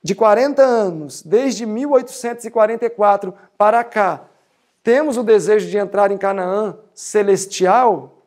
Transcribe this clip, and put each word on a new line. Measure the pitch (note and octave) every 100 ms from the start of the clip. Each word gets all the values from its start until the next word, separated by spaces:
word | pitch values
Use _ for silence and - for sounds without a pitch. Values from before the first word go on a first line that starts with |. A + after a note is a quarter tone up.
de | D#3+
quarenta | G3 A3 G#3 C4+ C4+
anos, | C4 A#3 G3+ E3 D3 -
desde | D#3+ G3+ C4+ G3+ A3+
mil | G#3+ C#4+
oitocentos | C4+ B3+ - A#3 A#3
e | A3+
quarenta | A#3 G#3+ A3+ A#3
e |
quatro | A#3 G#3 G3+ G3+ F3+ _ _
para | G#3 A3+
cá, | A#3 A3 G3 D3+ - _ _ _ _ _
temos | - B3 D4+ A#3+
o |
desejo | A3 G#3+ E3+ G#3+ F3+
de | G3+
entrar | G3 G3 G3+
em | G3
Canaã | G3 G3 F3+ G3 G#3+ E3 _
celestial | _ - G#3 G3+ F#3+ F#3+ - F3+ A3 B3+ F3 C3+ _